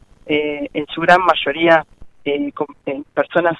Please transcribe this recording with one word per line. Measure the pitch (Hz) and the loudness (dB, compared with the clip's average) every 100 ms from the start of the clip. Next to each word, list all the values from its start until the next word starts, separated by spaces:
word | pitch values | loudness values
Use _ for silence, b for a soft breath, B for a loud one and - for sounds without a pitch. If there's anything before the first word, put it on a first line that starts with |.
| _ _ - | _ _ -4
eh, | 151 151 147 143 | -2 -2 -6 -8
en | 151 147 | -8 -8
su | - | -2
gran | 165 180 | 4 4
mayoría, | 180 151 143 151 170 160 - - - _ 143 | 4 0 -2 2 4 4 2 -14 -20 _ -6
eh, | 143 285 | -4 -4
com-, | - 151 - - | -6 -8 -10 -10
eh, | 277 - | -10 -6
personas, | - 143 170 170 | -6 -2 0 0